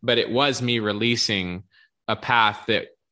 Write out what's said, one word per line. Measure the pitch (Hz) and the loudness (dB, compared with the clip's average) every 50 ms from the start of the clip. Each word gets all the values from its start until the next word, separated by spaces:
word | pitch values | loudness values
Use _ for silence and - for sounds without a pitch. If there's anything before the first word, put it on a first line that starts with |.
| - | -2
but | 127 117 | 0 2
it | 117 - - | 2 0 0
was | 110 131 143 139 127 113 | 0 0 2 0 0 -2
me | 123 120 120 113 | -2 -2 -2 0
releasing | 107 104 101 104 113 120 117 110 - - 107 95 90 90 90 90 - _ _ _ _ _ _ _ _ - | 0 -2 -2 0 0 0 0 0 0 0 -2 -2 -2 -4 -6 -10 -12 _ _ _ _ _ _ _ _ -6
a | 110 | -6
path | - - - 123 117 110 104 104 - - | -4 0 2 4 4 4 4 2 -2 -2
that | - 107 - - - - _ _ _ | -2 -2 -2 -2 -6 -14 _ _ _